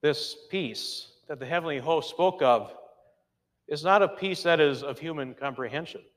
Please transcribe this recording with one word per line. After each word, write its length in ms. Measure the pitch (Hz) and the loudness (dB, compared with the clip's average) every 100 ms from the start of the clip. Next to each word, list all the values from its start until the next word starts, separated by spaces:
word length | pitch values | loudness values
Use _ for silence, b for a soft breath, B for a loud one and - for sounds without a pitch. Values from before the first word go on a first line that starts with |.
This 460 | 151 139 - - - | 2 0 -4 -12 -8
peace 640 | 190 147 110 - - - _ _ | -6 -6 -8 -10 -10 -14 _ _
that 120 | 123 | -12
the 60 | 127 | -4
heavenly 320 | 170 165 143 | -4 -2 -4
host 320 | 127 165 156 | 0 0 0
spoke 320 | - 180 185 | 2 2 4
of 320 | 135 117 101 - - _ _ _ _ _ _ _ - | 4 4 2 -14 -20 _ _ _ _ _ _ _ -8
is 160 | 151 | -4
not 180 | 165 196 | 4 4
a 60 | 196 | 4
peace 360 | - 190 185 | 0 -4 -2
that 180 | 175 165 | 2 6
is 200 | 147 135 | 6 4
of 160 | 139 131 | -6 -8
human 380 | 160 156 131 123 | -8 -6 -8 -6
comprehension. 680 | 139 131 123 143 165 - - | -8 -6 -6 -6 -8 -14 -18